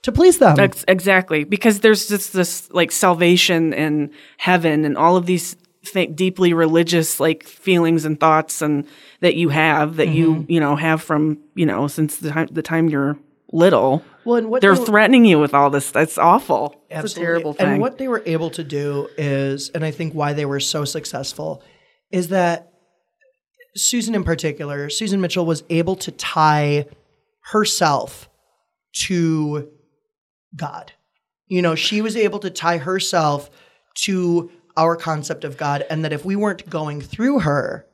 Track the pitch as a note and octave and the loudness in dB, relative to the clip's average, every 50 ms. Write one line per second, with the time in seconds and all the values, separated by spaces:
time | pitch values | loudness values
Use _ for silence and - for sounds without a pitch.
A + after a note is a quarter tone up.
0 | - - G#3+ - E4 F#4 F4 - C#4 G3 D3 - G3+ F#3+ - - - - F#3+ F#3 | -6 -2 2 6 6 6 8 8 6 6 8 6 4 2 2 -4 0 0 0 2
1 | E3+ G3 F#3+ F#3 F#3 - D#3+ D#3 D3 D3 G3+ G3 - A3+ G#3+ G3+ A3+ A3 G#3+ G3+ | 2 2 2 2 2 2 -2 -2 -2 -2 -4 2 2 2 2 4 4 4 4 4
2 | - - G#3 G3+ - - - F#3 F3+ F3+ - - - - - F3 E3+ E3 - - | 2 -4 -4 -6 -6 -4 -2 -2 -2 -2 -4 -10 -12 -4 0 0 0 0 0 0
3 | - F#3 F3 E3 F3+ F3 F3+ F3 - - F3+ E3 E3 D#3+ - - D3+ D#3 D3+ D3+ | 2 2 2 4 4 4 4 4 4 2 2 2 0 0 0 -2 -2 -2 -2 -2
4 | D3 C#3+ - - - - _ _ - - F3+ F3 E3 E3 D3+ D3+ D#3 D3 D3 - | -4 -4 -8 -18 -20 -20 _ _ 0 0 0 2 2 0 0 2 0 0 0 2
5 | D#3 E3+ F3+ F#3 E3+ E3+ F3+ E3+ - - - _ _ _ _ _ _ - - F#3+ | 2 4 4 2 2 0 -2 -2 -2 -8 -14 _ _ _ _ _ _ -6 -4 -4
6 | F3 - E3 D3 F3+ F#3 F#3 - F#3 F3 E3+ E3 E3 D#3+ D#3+ E3 E3+ E3 F3 E3+ | -4 -2 -2 -2 -2 -2 0 2 2 2 4 4 2 4 4 2 2 4 2 0
7 | D#3+ - - - C#3 D#3+ D#3+ D#3+ - - - _ - F#3+ F#3 F3 E3+ E3 E3 E3 | 0 0 -2 0 0 0 0 -2 -6 -20 -20 _ -2 0 2 2 4 2 2 0
8 | D3 D#3 D#3 D3 D#3+ D#3 D#3 D#3 D#3 D#3 - - D#3+ D3+ D3+ C#3+ C#3+ - - - | 0 -2 -2 2 2 4 4 4 2 -2 -6 -6 -2 -2 -2 -2 -4 -8 -14 -20
9 | - - - _ - F3+ - D3+ E3+ E3 C#3 D#3 D#3 D#3+ D3+ D#3 D#3 D#3 E3 D#3 | -20 -20 -12 _ 0 0 2 2 0 0 2 2 2 2 2 0 0 -2 0 -2
10 | D3+ - D#3 D#3+ E3 E3 D#3+ D#3 D3+ - E3+ E3 D3+ C#3+ D3 D3 D#3+ D#3+ D#3+ D#3 | 0 0 2 2 2 2 2 0 -2 -2 0 0 2 0 0 0 0 0 -2 -2
11 | D#3+ - D#3+ D3+ D3+ D#3 D3+ D3 - _ _ F#3+ E3+ D3+ - G2 C#3 C#3+ - - | -2 -2 -2 0 0 0 -2 -4 -10 _ _ -2 -2 0 0 -2 -4 -4 -2 -2
12 | D#3 D3 - - - D#3 C#3+ D#3+ D#3+ - - D#3+ D#3 - E3 E3 D#3+ E3 D3+ C#3 | -4 -4 -4 -8 -8 -6 -4 -4 -4 -4 -6 -8 -6 -4 -2 0 0 0 0 0
13 | C#3 C#3 D3+ D3 _ _ _ _ _ - - D#3+ E3+ F#3+ E3+ A2+ - C3+ C3 E3 | -2 -2 -4 -6 _ _ _ _ _ -6 0 4 4 6 6 4 4 2 0 -2
14 | - - _ _ _ A#3 A#3+ A#3+ A3+ A3 A3 B3+ F#3+ G3 F#3+ C4 A#3+ A3+ G#3 G#3 | -4 -8 _ _ _ -2 0 0 0 -2 0 4 6 6 6 4 2 2 2 4
15 | G#3+ G#3 C4 B3+ A#3 G#3+ F3 D3+ D3 C#3+ C#3+ C#3+ C#3+ C#3 C#3 C#3 C3+ - - - | 4 6 8 8 8 8 8 6 4 4 4 4 4 4 2 0 -4 -2 0 0
16 | D#3+ D#3 - - - E3+ F#3 A#3+ - - D#3+ G#2+ A#2+ D3 - _ _ _ - D#3+ | 0 0 0 2 4 4 4 4 2 0 -2 -2 -2 -6 -8 _ _ _ -12 -10
17 | D#3 G#3+ - F3 E3+ E3+ E3+ E3+ D#3+ D3+ D3 - - D3 C#3+ D3 A3 B3+ B3 - | -8 -8 -8 -6 -4 -2 -2 -2 -2 -4 -4 -2 0 0 0 0 -2 -4 -4 -6
18 | C4+ C4 A#3+ G#3+ - F3 D#3+ D#3+ D#3+ E3 D#3+ - D#3+ C#3 D3 C#3+ C#3+ D3 C#3+ C#3+ | -6 -4 -4 -4 -4 -4 -4 -4 -4 -6 -6 -10 -12 -8 -6 -6 -4 -4 -4 -6
19 | C#3+ - - - D3+ C#3+ C#3 C3+ C#3 C#3 C3+ C#3+ C#3 - _ E3 D#3 D#3 D3+ - | -6 -8 -8 -6 -4 -4 -2 -2 -2 -4 -4 -6 -8 -10 _ -6 -6 -6 -6 -6
20 | E3 D#3+ D#3 D#3 D3 D3 D3 D3 D3 C#3 C#3 C#3 C#3 - - D#3 D3 C#3 - D#3+ | -8 -8 -4 -4 -4 -4 -4 -4 -4 -4 -4 -4 -4 -4 -4 -4 -6 -6 -8 -10
21 | D3 - - C3 C3+ - - - D3+ D#3 - - _ _ _ _ _ _ _ _ | -10 -10 -10 -10 -10 -10 -10 -10 -10 -10 -10 -12 _ _ _ _ _ _ _ _
22 | _ _ - F#3 F3+ E3 F#3+ F#3+ F3+ F3 E3+ E3+ - _ _ _ _ _ _ _ | _ _ -4 -4 -4 -2 0 0 0 0 -2 -4 -8 _ _ _ _ _ _ _
23 | _ _ _ _ _ _ _ _ _ _ _ _ - _ _ - - - - A#3+ | _ _ _ _ _ _ _ _ _ _ _ _ -20 _ _ -2 -2 0 0 0
24 | G#3 G#3 A#3 G3+ F3 E3 E3 - - D#3 C#3+ - D#3 C#3+ C#3+ C#3+ C#3+ D3 C#3+ - | -2 -2 -2 -2 0 -2 -2 -2 -2 -6 -6 -6 -10 -10 -8 -8 -8 -8 -6 -6
25 | A3+ G#3 F#3+ G3 F#3 E3+ - F3+ E3+ E3 E3 D3+ - _ E3 E3 E3+ E3+ F#3+ F3+ | -4 -2 -2 -2 -2 -2 -2 -2 0 0 -2 -4 -4 _ -2 0 0 0 -2 -4
26 | - - - - - - - E3+ D#3 D#3 D3+ D3+ D3 D3 D3 D3 C#3+ - - _ | -6 -14 -12 -10 -10 -6 0 2 2 4 4 2 2 0 0 0 -2 -4 -14 _
27 | _ _ _ _ _ _ _ _ _ - - G#3+ G#3+ G#3 - - F3 D#3 C#3+ B2+ | _ _ _ _ _ _ _ _ _ -4 -2 0 0 0 0 0 2 2 2 0
28 | - - - - - _ _ _ _ _ _ _ _ _ _ _ _ _ _ - | -4 -6 -12 -20 -20 _ _ _ _ _ _ _ _ _ _ _ _ _ _ -8
29 | - - F#3+ F3 E3+ E3 D#3+ D#3 D3+ D3 D3 D3+ C#3 - _ _ _ _ _ _ | -6 -4 -2 -2 0 0 -2 -2 -4 -4 -6 -8 -10 -12 _ _ _ _ _ _
30 | _ _ _ _ _ _ _ _ _ _ - D3 E3 C#3+ - E2+ - - _ _ | _ _ _ _ _ _ _ _ _ _ -14 -12 -12 -12 -12 -14 -16 -18 _ _
31 | _ _ _ _ _ _ _ _ _ _ F#3 F3+ F3+ E3+ D#3+ D#3 - - G#3 G#3 | _ _ _ _ _ _ _ _ _ _ -2 0 0 0 0 0 -2 -2 -2 -2
32 | A3 A3+ G#3+ A#3 G#3+ G3+ F3 G3+ G3+ F#3 F3 - D#3+ E3+ E3+ E3+ C#3 F3 F#3 F#3+ | -2 -2 -2 0 0 0 -2 -4 -10 -10 -10 -4 -4 -2 -2 -2 -4 -6 -6 -4
33 | F#3 - - F3 D#3 D3+ D3 C#3+ C#3+ - _ _ _ _ _ _ _ _ _ - | -4 -2 -2 0 0 0 -2 -4 -8 -14 _ _ _ _ _ _ _ _ _ -8
34 | - - F#3+ F#3 F3+ F3 E3+ E3+ E3+ E3+ _ _ _ _ _ D#3 D#3+ E3 E3+ E3 | -4 -2 -2 0 0 0 0 0 -2 -4 _ _ _ _ _ 0 2 2 2 -2
35 | - E3 D#3 D3+ D3 - D#3+ - - D3 C3 - D#3 C#3+ C#3+ C#3+ C#3 - D#3 D#3 | -4 -6 -6 -6 -6 -8 -10 -8 -10 -12 -10 -6 -4 -4 -4 -4 -4 -6 -6 -4
36 | D#3+ D#3 D3+ D3 D3 F#3 G3 G3+ G#3 G#3 F#3+ F3+ - - D#3 E3 D#3 D3+ D3 D3 | -4 -4 -6 -6 -6 -4 -4 -2 -2 -2 -4 -6 -12 -10 -8 -6 -6 -6 -8 -10
37 | C3+ - - - A3 C4+ C#4+ B3+ E3+ D#3 C#3+ C#3+ A#2 - - F3 - _ | -12 -14 -8 -2 -2 0 0 0 0 0 0 0 -2 -4 -8 -10 -14 _